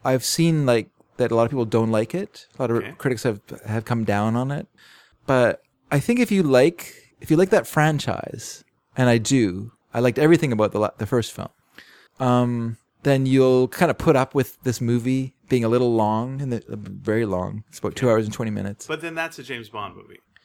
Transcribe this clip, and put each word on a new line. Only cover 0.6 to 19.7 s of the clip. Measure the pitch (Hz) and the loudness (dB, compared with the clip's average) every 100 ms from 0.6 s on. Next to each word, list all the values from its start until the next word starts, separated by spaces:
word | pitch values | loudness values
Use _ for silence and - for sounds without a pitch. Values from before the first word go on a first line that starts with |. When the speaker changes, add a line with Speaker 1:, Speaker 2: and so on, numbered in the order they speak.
| 135 | 2
Speaker 1:
like, | 120 - _ _ - | 2 0 _ _ -4
that | 120 | 0
a | |
lot | 113 | 2
of | 117 | 2
people | 139 110 | 0 0
don't | 113 113 | 0 2
like | 110 110 | 0 -2
it. | 175 196 - - - | -6 -8 -14 -20 -6
A | |
lot | 123 | -2
of | 117 | -2
Speaker 2:
Okay. | 110 - | -4 -6
Speaker 1:
critics | 139 120 | -4 -2
have, | 131 101 - - 107 | -2 -4 -10 -16 -6
have | 110 | -6
come | 107 120 | -4 -4
down | 107 101 110 117 | 0 0 0 -2
on | 131 | -4
it. | 143 - _ - - _ _ - | -6 -10 _ -20 -20 _ _ 0
But | 131 117 - _ _ - | 2 4 0 _ _ -4
I | 147 | -2
think | - 247 | 0 0
if | 240 | 2
you | 196 | 2
like, | 151 127 151 170 - - _ _ | 4 6 4 2 -16 -20 _ _
if | - | 0
you | 156 | 2
like | 190 | 4
that | 202 117 | 2 2
franchise, | - 151 147 - - - - - - _ _ _ - | 0 0 0 -4 -6 -8 -12 -16 -18 _ _ _ 0
and | 123 | 2
I | 117 | 2
do, | 107 135 104 90 113 _ _ | 2 2 2 -2 -10 _ _
I | 117 | 0
liked | 123 123 | 0 2
everything | 151 165 147 | 4 4 2
about | 110 107 | 0 0
the | 107 | 0
la-, | 104 - | -2 -4
the | |
first | 104 123 - | -4 -2 -4
film, | - - _ _ - - _ _ - | -10 -14 _ _ -20 -20 _ _ -6
um, | 127 123 123 120 113 110 _ _ | 0 2 2 -2 -6 -8 _ _
then | 143 135 131 | 0 2 2
you'll | 135 131 127 127 | 4 4 4 2
kinda | - 175 | 0 0
put | - 165 135 | 0 2 2
up | 131 | 2
with | 143 127 - | 0 -2 -4
this | 131 117 | -6 -4
movie | 117 120 120 131 131 _ - | 0 0 0 -2 -4 _ -2
being | 135 | 0
a | 113 | 2
little | 120 123 | 2 2
long, | 113 107 110 123 135 | 2 0 -2 -4 -6
and | 139 | -6
the, | 117 - | -6 -8
uh, | 107 | -14
very | 98 98 - 110 110 | -12 -10 -2 -2 0
long. | 92 95 104 - | -2 -4 -8 -14
It's | - | -10
about | 98 - | -10 -2
two | 123 | 2
Speaker 2:
Okay. | |
Speaker 1:
hours | 110 | 2
and | 107 | 0
twenty | 107 113 | -6 -6
minutes. | 104 98 101 - | -6 -8 -10 -10
Speaker 2:
But | 156 | -10
then | 170 | -8
that's | 160 165 - | -8 -8 -10
a | |
James | 127 123 | -14 -12
Bond | 110 | -12